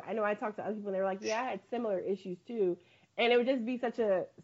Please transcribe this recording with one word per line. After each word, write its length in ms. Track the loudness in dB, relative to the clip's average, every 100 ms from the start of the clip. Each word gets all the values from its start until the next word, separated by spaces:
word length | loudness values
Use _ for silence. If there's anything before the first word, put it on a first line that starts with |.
| -2
I 40 |
know 120 | -2
I 100 | 0
talked 220 | 0 -4 -4
to 80 |
other 100 | -6
people 140 | -6 -4
and 60 |
they 60 | -2
were 60 | 0
like, 140 | -2
"Yeah, 180 | -2 -2
I 40 | -2
had 100 | -6 -6
similar 280 | -4 0 -2
issues 380 | -2 -4 -4 -10 -8
too." 300 | 0 2 0 -8 _ _ 0
And 160 | 4
it 40 | 6
would 80 | 4
just 180 | 2
be 140 | 0 -2
such 200 | -2 0
a, 260 | 2 2 0 -10